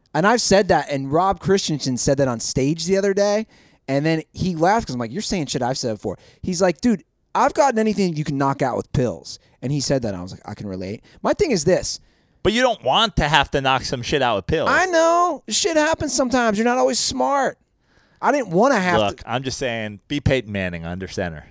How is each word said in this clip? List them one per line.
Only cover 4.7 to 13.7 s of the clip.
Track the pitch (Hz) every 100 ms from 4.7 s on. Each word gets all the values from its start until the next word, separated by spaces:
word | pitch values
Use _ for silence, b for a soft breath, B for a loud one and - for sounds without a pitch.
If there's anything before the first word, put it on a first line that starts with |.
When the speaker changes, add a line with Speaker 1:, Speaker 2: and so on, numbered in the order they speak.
| 226 -
Speaker 1:
'cause |
I'm | 123
like, | 117
"You're | 165
saying | - 196 135
shit | 127
I've | 123 131
said | 120
before." | 107 104 87 b b
He's | 185 170
like, | 185 -
"Dude, | 247 196 - _ _ 190
I've | 269
gotten | 320 277 220
anything | 220 208 185 151
you |
can | 151 139
knock | 139 135
out | 131 101
with | -
pills." | 143 120 78 - - b b
And | 123
he | 147
said | 127 135
that, | 113
and | 92
I |
was | 92
like, | 87
"I | -
can | 101 104
relate." | 92 95 113 b b
My | 220
thing | 311 339
is | 190
this. | 151 165 - - _ _ _ _
Speaker 2:
But | 190
you | 226
don't | 254 208
want | 120 175 226 -
to | 151
have | 151 135
to | 143
knock | 135